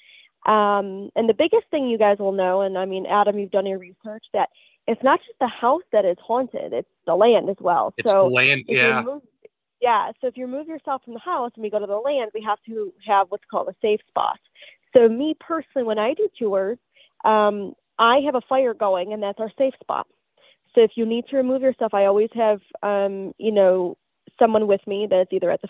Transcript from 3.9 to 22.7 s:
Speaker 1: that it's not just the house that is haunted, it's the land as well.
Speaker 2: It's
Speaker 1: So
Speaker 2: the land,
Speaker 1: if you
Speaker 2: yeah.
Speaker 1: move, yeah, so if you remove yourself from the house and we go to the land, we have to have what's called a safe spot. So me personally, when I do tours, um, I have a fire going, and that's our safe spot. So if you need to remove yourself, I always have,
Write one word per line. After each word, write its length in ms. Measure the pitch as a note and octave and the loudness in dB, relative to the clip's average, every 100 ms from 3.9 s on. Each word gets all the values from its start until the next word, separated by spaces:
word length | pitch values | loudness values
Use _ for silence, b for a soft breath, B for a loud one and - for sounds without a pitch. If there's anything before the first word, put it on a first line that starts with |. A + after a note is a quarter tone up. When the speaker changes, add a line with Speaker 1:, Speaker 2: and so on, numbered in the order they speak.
| F#3 G#3+ A3 - | _ -18 -18 -8
Speaker 1:
that 160 | G#3 F3 b b b - | -4 -4 b b b -6
it's 160 | A3+ | -2
not 180 | C4 E4 | 2 0
just 180 | - - | -2 -6
the 80 | B3 | -6
house 340 | - A#3 D#4 - | -2 0 0 0
that 120 | G#3+ | 0
is 120 | F#3+ F3+ | 0 -2
haunted, 520 | - A#3+ C4 - - | -4 -4 -4 -8 -8
it's 160 | C#3+ - _ - | -8 -8 _ -2
the 80 | |
land 340 | F3 A3 G#3+ F3 | 2 4 4 2
as 60 | G3 | -4
well. 340 | F#3 E3 G2+ - | -2 0 -2 -4
Speaker 2:
It's 120 | A#3 | 0
Speaker 1:
So 160 | G3 | 2
Speaker 2:
the 40 | F#3 | 4
land, 340 | B2+ C3 C#3 A#2 | 4 2 0 -2
Speaker 1:
if 140 | C3 | 0
you 100 | B2+ | 2
Speaker 2:
yeah. 80 | C3 | 0
Speaker 1:
move, 180 | A#3 C#4+ - _ - _ _ _ | -4 -8 -14 _ -20 _ _ _
yeah, 320 | A#3+ A3 E3+ - | 0 0 -2 -6
so 60 | B3+ | -8
if 100 | B3+ | -8
you 100 | B3+ | -8
remove 220 | C4 D#4 | -10 -10
yourself 340 | D#4+ - C4+ | -12 -8 -10
from 100 | - | -10
the 60 | A#3 | -14
house 320 | F4 F4 A#3+ A3+ | -6 -6 -6 -8
and 60 | |
we 80 | G#3+ | -6
go 80 | G#3 | -6
to 80 | G3+ | -4
the 100 | G3+ | -4
land, 340 | C4 C#4+ A3 | -4 -4 -4
we 80 | G#3+ | -6
have 160 | G#3+ G#3 - | -6 -6 -8
to 260 | A3 G3+ - G#3+ | -10 -10 -10 0
have 240 | G3 F#3+ | 0 0
what's 140 | G3+ _ | -6 _
called 180 | G3+ - | -6 -6
a 60 | F#3+ | -4
safe 180 | A3 G#3 _ | -2 -2 _
spot. 300 | - - - _ B B B _ | -4 -4 -6 _ B B B _
So 140 | B3+ A3+ | 6 6
me 260 | A3+ D4+ D#4 | 4 -4 -6
personally, 460 | - E4 - C#4 A3+ | -6 -8 -6 -6 -4
when 120 | G#3+ | -2
I 160 | G#3+ | -2
do 140 | D#4 G#4+ - | -2 -4 -4
tours, 400 | A3 F#3+ F#3+ B3 _ b b b | -2 -2 -2 -6 _ b b b
um, 500 | - G#3+ G#3 G#3 G3 - _ - | 2 4 2 0 -6 -14 _ 0
I 220 | A3+ C4 | 2 4
have 140 | C#4+ | 2
a 60 | B3+ | -4
fire 320 | - C4 C4 | -2 0 0
going, 380 | A3 G3+ F#3 F#3 | -2 -2 -2 -4
and 100 | G#3+ | -6
that's 180 | G3+ G3+ | -8 -6
our 120 | A3 - | -8 -2
safe 160 | C4+ - | -4 -4
spot. 260 | - - - _ _ b b b _ | -8 -8 -8 _ _ b b b _
So 80 | - | 4
if 100 | A3 - | 4 2
you 100 | A3+ | -2
need 200 | A#3 A#3+ | -2 -2
to 80 | C#4 | -2
remove 260 | B3+ C4 | 0 0
yourself, 320 | C4 B3 A3 | 0 0 -2
I 120 | G3+ G3 | 2 4
always 240 | G3+ A3 | 4 0
have, 260 | A#3 A3 G#3 - | 0 0 0 -6